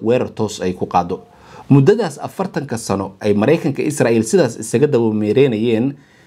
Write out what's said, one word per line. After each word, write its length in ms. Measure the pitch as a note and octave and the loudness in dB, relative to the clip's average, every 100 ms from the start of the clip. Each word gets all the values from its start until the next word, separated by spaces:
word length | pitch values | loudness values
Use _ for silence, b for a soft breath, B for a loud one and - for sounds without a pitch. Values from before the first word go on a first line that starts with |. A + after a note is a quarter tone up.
weerar 260 | G#2+ B2 G#2 | 0 0 -2
toos 320 | - G#2+ - | -4 -6 -4
ay 120 | F#2 F2+ | -6 -6
ku 80 | F2+ | -2
qaado. 380 | F2+ E2+ F#2 - B B B B | -2 -2 -6 -12 B B B B
Muddadaas 480 | C#3 C3+ A3+ F#3+ C3+ | 4 6 4 0 -6
afartanka 560 | B2 - F#3+ E3+ C3+ A2+ | -14 -8 -8 -6 -8 -10
sano 380 | - G2 F#2+ - | -4 -4 -4 -6
ay 120 | G#2+ | -2
Maraykanka 480 | G#2 A2 D#3+ D#3+ C3+ | 2 2 2 0 -4
Israa'iil 420 | - C#3+ A#2+ A#2 A2 | -4 0 0 2 2
sidaas 320 | F#3+ C3 A#2 | 2 2 -2
isaga 260 | A2+ A#2 D3 | -4 0 2
daba 220 | B2+ A2+ | 2 0
meereynayeen 840 | G#2+ G#2+ G#2+ C#3 G#2+ A#2 A2 C3 C#3 b b | 0 0 2 2 2 0 0 -2 -6 b b